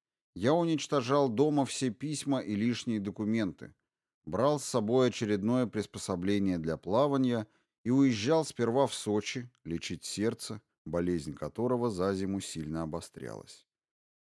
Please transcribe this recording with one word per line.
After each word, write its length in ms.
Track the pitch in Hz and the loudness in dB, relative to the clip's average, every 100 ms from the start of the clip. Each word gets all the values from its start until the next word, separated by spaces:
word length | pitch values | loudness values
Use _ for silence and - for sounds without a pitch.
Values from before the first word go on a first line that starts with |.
| _ _ _ - | _ _ _ -2
Я 180 | 110 | 2
уничтожал 760 | 165 170 156 - 147 117 143 135 | 4 2 0 0 -2 2 2 4
дома 360 | 110 151 147 131 | 4 4 4 0
все 240 | - 131 | 0 -4
письма 500 | 101 151 147 135 131 | -4 -6 -6 -2 -2
и 140 | 87 104 | -2 0
лишние 440 | 117 117 - 110 | 0 0 -2 -2
документы, 760 | 101 95 107 113 101 71 - _ _ _ _ _ - | -2 -4 0 0 0 -4 -14 _ _ _ _ _ -6
брал 340 | 90 135 147 | 2 2 2
с 60 | - | 0
собой 420 | 127 107 139 127 | -2 2 4 4
очередное 580 | - 104 104 107 127 117 | 2 0 0 2 2 0
приспособление 960 | 110 101 101 - 92 92 101 98 87 | -2 -6 -6 -4 -2 2 2 2 0
для 180 | 80 78 | -2 -4
плавания 680 | 87 107 147 139 127 120 110 _ _ _ | 0 2 4 2 2 0 -4 _ _ _
и 60 | 113 | 0
уезжал 560 | 131 139 110 113 160 147 | 4 4 4 2 2 2
сперва 400 | - 117 123 131 | 0 0 2 2
в 80 | |
Сочи 560 | - - 104 - 127 123 _ | 0 0 0 0 -6 -10 _
лечить 420 | 78 82 - 85 - | -6 -6 -6 -10 -8
сердце, 560 | - 110 113 - 107 _ _ - | -2 -2 -2 -8 -12 _ _ -4
болезнь 480 | 85 87 87 73 | -2 0 -2 -4
которого 560 | 69 76 - 120 123 120 | -8 -8 -4 -2 0 0
за 240 | 92 95 | 0 0
зиму 260 | 95 95 98 | 0 -2 -4
сильно 440 | - 82 76 80 | -6 -8 -6 -6
обострялась. 840 | 80 82 - - 60 53 - - _ _ _ _ _ _ | -6 -8 -10 -14 -12 -12 -16 -20 _ _ _ _ _ _